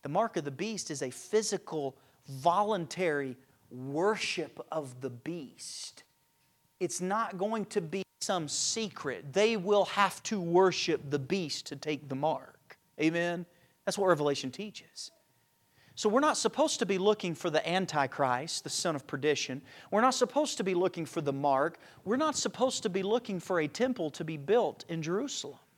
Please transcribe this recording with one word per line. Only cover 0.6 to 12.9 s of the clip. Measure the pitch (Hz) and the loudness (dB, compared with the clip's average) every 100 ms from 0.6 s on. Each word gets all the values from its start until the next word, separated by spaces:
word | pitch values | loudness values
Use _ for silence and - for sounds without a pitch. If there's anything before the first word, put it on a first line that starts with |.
| 208 208 - | -6 -6 -6
is | 143 | -6
a | 135 | -6
physical, | 123 - 214 220 196 - 156 139 - _ _ - | -8 0 0 2 -4 -4 -4 -4 -6 _ _ -14
voluntary | 135 147 175 208 208 160 - 180 147 139 123 _ _ _ | 0 2 4 2 0 -2 -2 0 0 -2 -8 _ _ _
worship | 123 131 143 190 220 - - 151 - - | -12 -6 0 2 2 -2 -4 -6 -8 -6
of | 160 139 123 | -6 -6 -8
the | 131 | -8
beast. | 120 151 170 131 - - - - - - _ _ _ _ _ _ _ | -6 -8 -8 -10 -14 -14 -12 -14 -16 -20 _ _ _ _ _ _ _
It's | 175 - | -4 -2
not | 180 208 220 190 | -2 -2 -2 -2
going | 202 220 196 | -2 -2 -2
to | 208 | -2
be | 165 196 185 _ | -2 -6 -8 _
some | - 185 151 | -2 -2 -2
secret. | - - - 214 - 147 110 143 | -2 -2 -2 -4 -6 -6 -6 -4
They | 156 214 220 | 2 4 4
will | 180 208 180 | 4 4 4
have | - 190 - | 4 2 2
to | - 214 | -4 -2
worship | 170 170 190 - - 151 139 | 4 6 6 6 0 0 0
the | 143 | -4
beast | 127 196 160 - - | 0 -2 -2 -6 -8
to | 143 | -8
take | 151 147 143 | -4 -6 -4
the | |
mark. | 135 151 139 - - _ - _ | -2 0 -2 -6 -20 _ -20 _